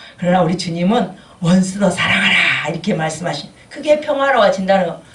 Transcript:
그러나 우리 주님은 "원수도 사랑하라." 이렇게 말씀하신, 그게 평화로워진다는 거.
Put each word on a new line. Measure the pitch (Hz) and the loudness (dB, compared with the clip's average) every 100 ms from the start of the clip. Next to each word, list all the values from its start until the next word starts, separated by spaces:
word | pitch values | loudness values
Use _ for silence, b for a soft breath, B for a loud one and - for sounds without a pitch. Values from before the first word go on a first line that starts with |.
| B B | B B
그러나 | 180 180 | 0 2
우리 | 165 180 | 2 -2
주님은 | 170 170 180 240 185 B B B | -4 -2 0 2 0 B B B
"원수도 | 170 190 180 202 196 | 2 2 2 0 -2
사랑하라." | - - - - - - - 151 | 0 -2 0 2 2 0 -2 -6
이렇게 | 160 208 160 | -6 -4 -2
말씀하신, | 160 - 170 202 - B B | -4 -6 -6 -8 -10 B B
그게 | 311 302 302 | -10 0 0
평화로워진다는 | 302 277 277 247 202 185 185 196 170 | 2 0 2 4 4 2 2 2 2
거. | 165 B | -6 B